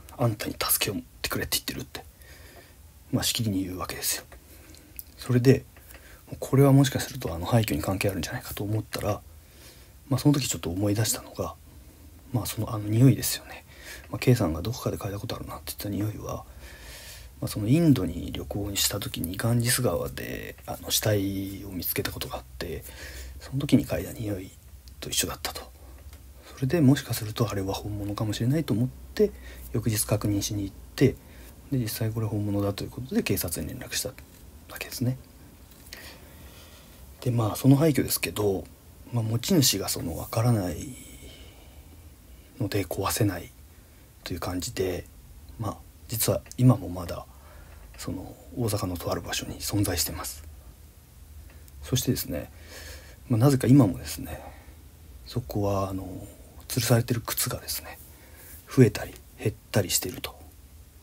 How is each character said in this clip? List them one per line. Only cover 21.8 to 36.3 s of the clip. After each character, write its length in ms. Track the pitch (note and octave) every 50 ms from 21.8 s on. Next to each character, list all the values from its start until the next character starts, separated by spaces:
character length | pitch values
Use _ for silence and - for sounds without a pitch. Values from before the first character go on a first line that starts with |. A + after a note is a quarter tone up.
| F2
つ 120 | - -
け 80 | - G2
た 80 | -
こ 80 | - -
と 80 | - -
が 100 | - -
あ 20 |
っ 20 | - - - -
て、 240 | - E2+ D2+ - - - - - - - - - - - - -
そ 140 | - - C3
の 60 | C3+
時 160 | D3+ C#3 C3
に 120 | A#2+ - -
嗅 140 | G2+ D#2
い 20 | F#2
だ 100 | - -
匂 260 | - A#2 G#2 G2+ F#2
い 120 | F#2 - - - - - - - - - - -
と 100 | - -
一 60 | -
緒 120 | - - -
だ 80 | -
っ 40 | -
た 120 | - - -
と。 180 | - - - - - - - - - - - - - - - - - - - - -
そ 20 |
れ 60 | C3+ C3
で、 140 | D#3 F3
も 160 | D3 B2+ C#3+ C#3
し 60 | -
か 100 | - A#2
す 100 | - -
る 100 | G#2+ -
と 160 | - A#2+ -
あ 60 | G#2+
れ 60 | G2+
は 120 | F#2+ G2 F#2+
本 240 | - - G#2 G#2 G#2
物 160 | G#2 G2+ G#2
か 120 | - A2+
も 80 | G#2+ G#2
し 80 | -
れ 60 | A2 B2
な 100 | C#3 E3
い 80 | D3+
と 80 | - -
思 140 | G2+ B2 C3
っ 20 | - - - - -
て、 160 | - G#3 G3+ - - - - - - - -
翌 180 | - A#2 G#2 A#2
日 160 | G#2+ G#2 -
確 220 | - A2 G#2 G#2+ G#2+
認 140 | G#2 G2+
し 120 | G2+ - G#2+
に 100 | G#2 G2
行 80 | G2
っ 40 | - - - - -
て、 200 | - D3 A2 - - - - - - - - - - - -
で、 60 | C#3+ B2+
実 100 | A#2 G#2+
際 220 | - - A#2 A2
こ 80 | A2 A#2
れ 80 | A2 G#2+
本 180 | G#2+ G#2 G#2
物 160 | G#2 G2+ G2+
だ 120 | G2+ G2+ G2+
と 100 | - F#2+
い 40 | -
う 20 |
こ 100 | - -
と 140 | B2 - G3+
で 80 | A#3 -
警 140 | - G2+ -
察 240 | - - - -
に 80 | - C3
連 100 | - -
絡 160 | - - -
し 60 | -
た 80 | - B2+
わ 60 | - - - - - - - - - - - - - -
け 80 | -
で 60 | -
す 100 | - -
ね。 160 | A#2+ B2+ B2+ - - - - - - - - - - - - - - - - - - - - - - -